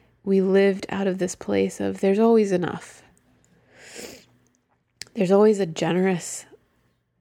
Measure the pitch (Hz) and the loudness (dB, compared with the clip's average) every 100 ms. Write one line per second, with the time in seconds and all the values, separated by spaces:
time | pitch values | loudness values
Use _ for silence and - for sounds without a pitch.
0 | _ _ 196 190 190 196 196 190 - 196 | _ _ 0 0 2 2 2 0 -6 -4
1 | 196 185 180 - - 202 190 - 196 196 | -4 -4 -6 -6 -4 -2 -2 -4 -6 -2
2 | 196 202 226 226 196 180 170 175 - - | 0 2 4 4 2 -2 -4 -8 -14 -20
3 | _ _ _ _ _ _ _ _ - - | _ _ _ _ _ _ _ _ -20 -18
4 | - - _ _ _ _ _ _ _ - | -18 -18 _ _ _ _ _ _ _ -20
5 | - 233 180 196 214 196 175 160 165 175 | -10 -2 2 6 6 4 -2 -4 -2 0
6 | 190 175 - - - - _ _ _ _ | 0 -2 -6 -14 -16 -20 _ _ _ _
7 | _ _ | _ _